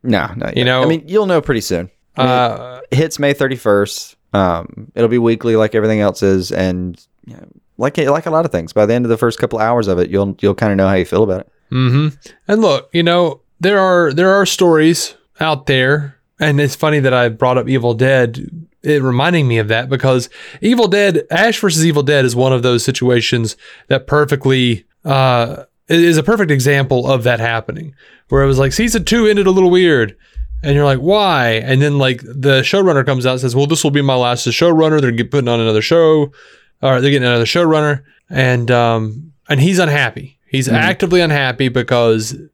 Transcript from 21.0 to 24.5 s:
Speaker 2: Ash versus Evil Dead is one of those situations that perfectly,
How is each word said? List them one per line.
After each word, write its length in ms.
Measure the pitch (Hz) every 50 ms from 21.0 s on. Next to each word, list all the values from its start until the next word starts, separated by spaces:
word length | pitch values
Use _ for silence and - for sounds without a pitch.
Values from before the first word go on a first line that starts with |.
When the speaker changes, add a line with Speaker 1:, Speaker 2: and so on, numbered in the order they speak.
| 202 202 170 156 - -
Speaker 2:
Ash 300 | 165 170 208 233 214 -
versus 260 | - 196 156 156 160
Evil 160 | 165 151 147 143
Dead 220 | 135 147 139 131
is 100 | 127 117
one 180 | 123 131 131 131
of 100 | 123 120
those 200 | 123 123 120 -
situations 720 | - 123 - 123 123 123 120 113 - - 120 113 107 - _ - - - - _
that 200 | _ 135 131 -
perfectly, 760 | - 135 147 151 143 147 139 - 135